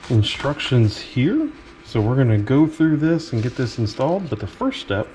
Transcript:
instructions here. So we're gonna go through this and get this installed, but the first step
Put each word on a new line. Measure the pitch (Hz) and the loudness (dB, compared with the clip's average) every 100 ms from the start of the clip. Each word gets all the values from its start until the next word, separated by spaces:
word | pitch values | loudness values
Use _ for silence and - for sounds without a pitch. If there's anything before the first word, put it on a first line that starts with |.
| - | 0
instructions | 113 104 - 139 151 - 123 110 - | 2 2 -2 -4 -4 0 2 2 0
here. | - - 139 285 311 - - - - | -6 -2 0 2 -2 -6 -18 -20 -6
So | - | -2
we're | 107 127 | 0 2
gonna | 127 107 | 4 2
go | 101 135 156 | 2 4 2
through | 156 160 151 | 2 2 2
this | 156 165 160 | 2 0 0
and | 117 | -4
get | 117 - | -2 -2
this | 123 - | -4 -2
installed, | 110 - 135 185 180 | -4 -2 -2 -2 -4
but | 110 | -6
the | 95 | -8
first | - 262 262 | -4 -4 -4
step | - 98 110 | -4 -4 -4